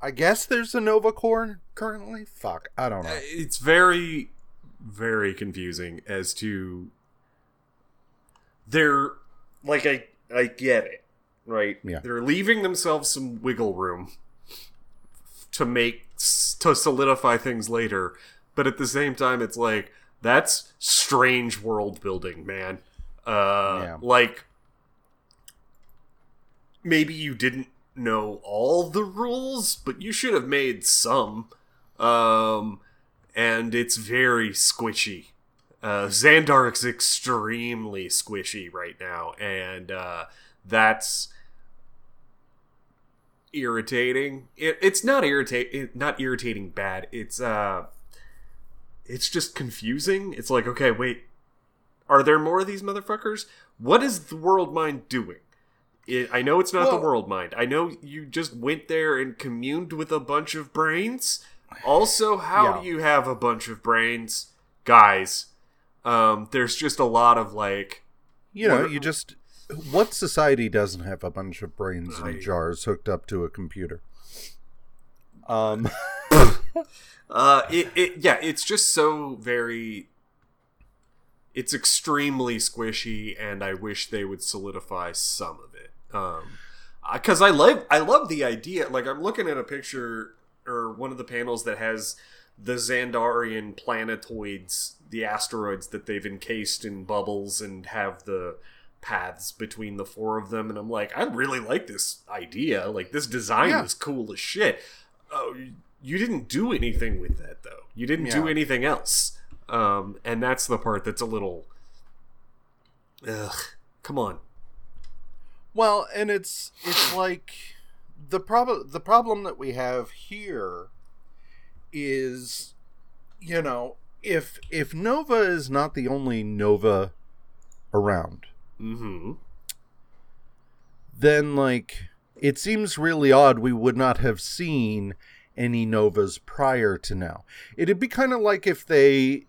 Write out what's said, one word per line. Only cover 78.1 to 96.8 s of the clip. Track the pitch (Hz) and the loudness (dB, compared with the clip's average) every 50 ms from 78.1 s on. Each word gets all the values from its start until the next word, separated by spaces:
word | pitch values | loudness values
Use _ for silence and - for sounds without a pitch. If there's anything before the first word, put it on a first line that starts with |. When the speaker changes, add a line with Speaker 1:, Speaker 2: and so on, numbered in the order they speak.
| 180 170 | 0 2
Speaker 2:
yeah, | 143 175 123 - | 4 4 4 4
it's | 156 160 151 - | 2 -4 -4 -4
just | - - 208 208 - - | -2 -2 0 2 2 2
so | - 160 151 156 151 151 147 139 131 | 4 4 4 4 4 0 -4 -8 -8
very, | 107 110 123 120 120 117 117 117 117 117 113 107 101 90 _ _ _ _ _ _ _ _ _ _ _ _ _ _ _ - _ _ _ _ _ _ _ _ _ _ _ _ _ - | -8 -4 -2 -2 -2 -2 -2 -4 -6 -6 -8 -8 -10 -12 _ _ _ _ _ _ _ _ _ _ _ _ _ _ _ -20 _ _ _ _ _ _ _ _ _ _ _ _ _ -10
it's | 135 123 - | -8 -6 -4
extremely | - 127 - - - - - 160 147 143 143 143 135 131 127 120 117 110 | -4 0 2 2 2 2 0 0 0 2 2 0 0 0 -2 -2 -2 -2
squishy, | - - - 123 113 110 107 - - 117 110 104 104 107 - - | -2 -4 -4 -4 -4 -4 -4 -4 -6 -6 -6 -6 -6 -8 -10 -10
and | 107 104 101 101 101 | -10 -8 -8 -6 -6
I | 98 95 | -6 -6
wish | 92 104 107 101 - - - | -6 -6 -8 -6 -6 -8 -6
they | 113 104 98 | -4 -6 -4
would | 98 98 90 | -4 -6 -6
solidify | - - - 101 98 101 95 92 - - 98 90 87 87 | -6 -8 -6 -8 -8 -10 -10 -10 -10 -8 -8 -6 -6 -6
some | 87 - - - - - 95 85 80 - | -6 -4 -4 -4 -4 -6 -6 -8 -10 -14
of | - - - | -18 -20 -20
it. | - - - - - - - - | -20 -20 -20 -20 -20 -16 -10 -8
Um, | 101 95 92 82 80 78 - - - - - - - - - - - | -6 -6 -6 -6 -8 -12 -14 -16 -16 -16 -18 -18 -18 -18 -18 -18 -14
uh, | - - 95 127 | -10 -8 -6 -2
'cause | - - 190 160 | 2 2 6 8
I | 196 196 | 8 8
like, | 175 143 156 226 294 - - - | 8 10 10 8 8 8 2 4
I | 147 151 | 4 4
love | 156 175 254 302 294 - | 6 6 6 4 4 4
the | 165 147 135 | -2 -2 0
idea. | 123 113 110 - 156 190 175 143 127 | -2 -2 -4 -6 -6 -4 -4 -4 -2
Like, | 127 127 120 | -2 -4 -2
I'm | 135 139 147 | -2 -6 -4
looking | 170 208 220 - 196 165 | -4 -4 -4 -2 -2 -2
at | 147 | -2
a | - - | -4 -4
picture, | - 143 139 127 - - 131 120 117 113 113 110 - - _ _ _ _ _ - | -8 -8 -10 -10 -10 -8 -8 -8 -8 -8 -10 -10 -12 -16 _ _ _ _ _ -10
or | 127 123 120 113 113 | -6 -4 -4 -4 -6
one | 110 113 131 131 | -6 -8 -8 -8
of | 131 123 | -8 -10
the | 120 | -12
panels | - 123 120 123 123 120 113 - | -8 -6 -6 -4 -4 -4 -4 -4
that | 117 104 104 | -6 -6 -4
has | 113 113 113 110 104 - - - - - - - - _ _ - | -4 -4 -4 -4 -6 -8 -10 -12 -16 -20 -20 -20 -20 _ _ -14
the | 101 117 123 | -8 -6 -4
Xandarian | 120 117 123 131 123 127 123 120 117 113 120 117 120 120 113 110 110 107 104 98 | -4 -2 -2 -2 -2 -2 -2 -2 0 0 0 0 0 -2 -2 -6 -8 -8 -10 -14
planetoids, | - - - 117 113 110 113 110 107 - - 117 113 104 104 98 95 92 92 - - - - - _ _ - | -12 -6 -6 -4 -4 -4 -6 -6 -8 -8 -12 -12 -10 -8 -10 -10 -10 -10 -8 -8 -8 -8 -8 -12 _ _ -12
the | 113 113 110 | -8 -6 -4
asteroids | 104 107 101 - - - 110 107 104 98 95 92 - | -4 -4 -4 -4 -6 -6 -6 -4 -4 -6 -6 -8 -12
that | - 104 - | -14 -12 -8
they've | - 104 101 98 | -6 -8 -6 -6
encased | 104 98 95 - - 117 110 104 - - - | -8 -12 -10 -8 -6 -6 -6 -4 -4 -6 -6